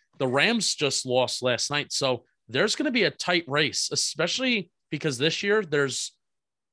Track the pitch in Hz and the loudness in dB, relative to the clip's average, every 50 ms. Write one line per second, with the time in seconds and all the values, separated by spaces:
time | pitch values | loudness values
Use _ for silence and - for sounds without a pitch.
0 | _ _ _ _ 139 127 120 139 156 202 240 226 175 - - - 147 135 - - | _ _ _ _ -2 0 2 4 4 4 2 2 0 -2 -2 0 -2 -2 -2 -2
1 | - 131 123 127 123 120 - - 123 127 120 113 - - 143 147 143 - - - | -2 0 2 2 2 2 -2 -2 0 0 0 0 0 -2 -2 -2 -2 -2 -4 -2
2 | 143 131 127 120 - _ _ _ _ - 113 135 190 226 - - 277 302 240 247 | 0 0 0 -2 -6 _ _ _ _ -4 0 0 2 2 0 0 -2 0 2 2
3 | 190 147 - - - - 180 175 - 131 135 147 156 117 - - - - 147 - | 2 2 0 -2 -2 0 0 0 0 0 0 2 2 2 0 -2 -4 -2 -2 -2
4 | - - - 147 160 185 - 233 262 254 240 208 180 - _ _ _ _ 160 143 | -2 -2 -2 -2 -2 -2 0 0 0 0 0 0 -2 -6 _ _ _ _ -8 -4
5 | - 156 131 117 143 165 160 - - 202 208 220 202 151 151 143 143 135 120 - | -2 -2 -2 0 0 0 0 0 0 2 2 2 0 0 0 0 0 0 -2 -6
6 | - - - _ _ _ _ _ _ _ _ _ _ _ | -8 -8 -12 _ _ _ _ _ _ _ _ _ _ _